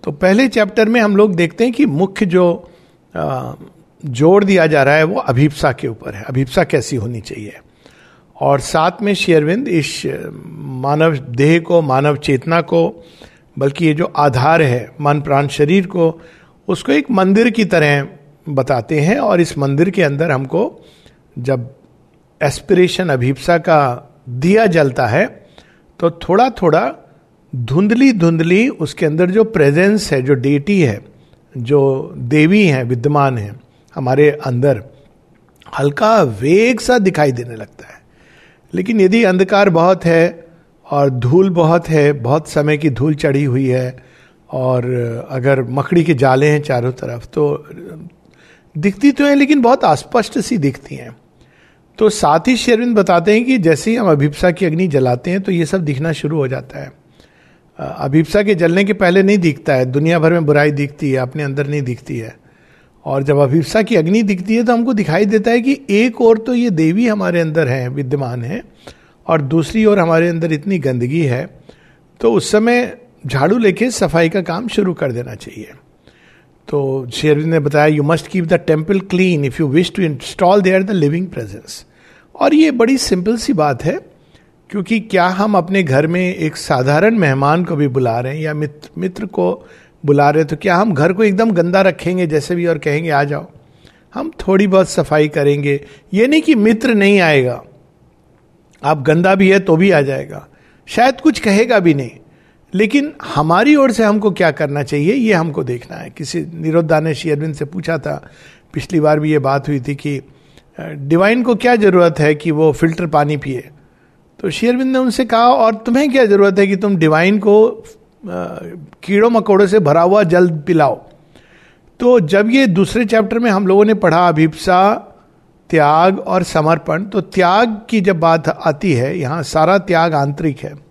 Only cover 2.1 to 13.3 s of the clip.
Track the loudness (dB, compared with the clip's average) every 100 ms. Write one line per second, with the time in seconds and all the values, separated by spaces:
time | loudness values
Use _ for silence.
2.1 | -2 0 2 2 0 -8 _ _ _ _
3.1 | -8 -6 -6 -8 -14 -20 _ _ _ -10
4.1 | 0 4 4 4 4 4 2 2 2 2
5.1 | -2 -2 0 0 0 -2 -2 -6 -8 -12
6.1 | -14 -8 -4 -4 -2 0 0 -2 -6 -6
7.1 | -10 -12 -14 -16 -18 _ _ _ _ _
8.1 | _ _ -4 0 0 0 -2 -2 -2 -4
9.1 | -2 2 2 2 -2 -2 -2 -2 -6 -8
10.1 | -8 -12 -16 -18 -16 -12 -6 -2 0 0
11.1 | 0 -6 0 2 2 2 0 2 0 0
12.1 | -2 -2 -2 0 -2 0 0 0 -4 -20
13.1 | -20 -20